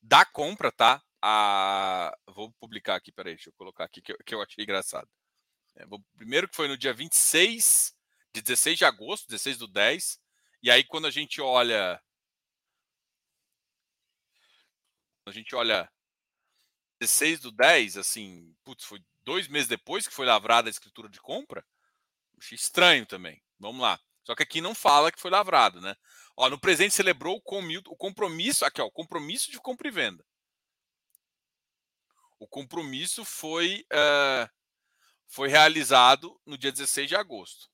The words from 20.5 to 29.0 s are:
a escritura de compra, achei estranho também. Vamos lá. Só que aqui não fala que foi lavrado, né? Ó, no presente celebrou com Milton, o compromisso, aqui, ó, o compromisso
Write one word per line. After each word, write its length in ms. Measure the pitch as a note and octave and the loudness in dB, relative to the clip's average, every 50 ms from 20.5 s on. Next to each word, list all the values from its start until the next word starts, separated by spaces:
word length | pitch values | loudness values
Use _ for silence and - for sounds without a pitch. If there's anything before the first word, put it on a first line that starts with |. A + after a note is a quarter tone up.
| A#2 A#2 A#2 A2+ | 4 4 4 0
a 20 | |
escritura 380 | G#2 - - G#2 _ - A2 G#2 | -8 -10 -16 _ _ -20 -20 -20
de 120 | G2+ - | -20 -20
compra, 460 | _ - C#3 - D4 _ - - _ _ _ _ _ _ _ _ _ _ _ _ _ _ _ _ | _ -10 -10 -10 -10 _ -16 -16 _ _ _ _ _ _ _ _ _ _ _ _ _ _ _ _
achei 180 | - - A#2 | -20 -18 -12
estranho 500 | - - - - F3 F3+ F3 D#3+ C3 A2 | -8 -8 -4 0 4 4 6 4 4 0
também. 360 | - G2+ F#2 F2+ E2 D#2 _ _ _ _ _ | -6 -14 -14 -14 -16 -18 _ _ _ _ _
Vamos 220 | G2 G#2 B2 C3 | -16 -14 -8 -2
lá. 160 | B2 A2 F2+ - _ _ _ _ _ | -2 -2 -2 -2 _ _ _ _ _
Só 100 | - A#2 | -12 -6
que 80 | - | -6
aqui 180 | D3+ - - E3 | -6 -6 -6 -8
não 140 | E3+ F#3+ A3+ | -8 -8 -10
fala 380 | - - G#3 C#3+ D3 D3+ E3 | 0 4 6 6 6 6 4
que 80 | - - | 0 -4
foi 100 | - F3+ | -4 0
lavrado, 500 | F#3 G3+ G#3 F#3+ F3 C#3 A#2 G2+ F2+ F2 | 0 0 2 2 4 4 4 4 2 -4
né? 160 | F#2 F#2+ G2 _ _ _ _ - - _ _ | -12 -12 -12 _ _ _ _ -20 -20 _ _
Ó, 140 | - B2+ C3 | 0 0 0
no 80 | C#3 C#3 | 0 0
presente 360 | - F#3+ F3+ D3 F#3+ G3+ - | 0 0 2 2 2 0 2
celebrou 460 | - G3 F#3 E3+ C3 C#3 E3+ F#3 - | 0 0 0 0 -2 -4 -6 -6 -6
com 220 | _ - G3 G3 | _ -10 -10 -8
Milton, 280 | F#3 E3 D#3+ F#3+ F#3 - | -8 -8 -10 -12 _ -18
o 40 | - | -14
compromisso, 680 | _ - G3 F#3+ - G#3+ F3+ D#3+ E3 F3 B3 C#4+ - E3+ | _ -12 -12 -6 -4 -6 -4 -4 -4 -4 -2 -2 0 0
aqui, 160 | C#3+ _ - | -2 _ -2
ó, 60 | B2+ | -6
o 40 | G#2 | -6
compromisso 600 | _ - | _ -14